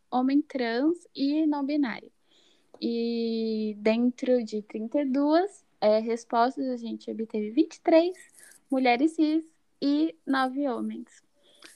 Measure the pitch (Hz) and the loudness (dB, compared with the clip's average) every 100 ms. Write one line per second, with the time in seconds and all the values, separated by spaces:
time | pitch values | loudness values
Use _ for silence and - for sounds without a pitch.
0 | _ 247 254 277 302 269 240 233 294 339 | _ -2 2 2 0 -4 -2 0 0 -2
1 | - - 277 302 320 294 269 302 269 - | -6 -4 -2 2 0 0 -2 0 -2 -4
2 | - _ _ _ _ _ _ - 220 233 | -12 _ _ _ _ _ _ -8 -4 -2
3 | 233 233 226 226 220 220 214 208 214 226 | -2 -2 -2 -2 -2 -2 -4 -2 0 2
4 | 247 247 247 254 220 214 208 220 226 294 | 2 0 0 0 0 -8 -8 -10 -4 -2
5 | 285 262 285 320 392 - _ _ 214 214 | 0 0 2 2 0 -6 _ _ 2 2
6 | 226 226 - 175 240 269 269 247 233 220 | 0 -6 -2 0 0 0 -6 -6 -8 -10
7 | - 214 220 220 214 226 - - - 330 | -10 -8 -6 -4 -4 0 0 0 4 4
8 | 349 359 - - - - _ 262 262 240 | 4 -4 -16 -20 -20 -20 _ 0 2 4
9 | 302 320 302 311 320 _ _ _ 277 294 | 2 2 2 2 -2 _ _ _ -2 0
10 | 320 - - 269 262 262 285 226 220 226 | 0 -4 -4 0 0 -2 -4 -2 -6 -8
11 | 240 - _ _ _ _ - | -14 -20 _ _ _ _ -20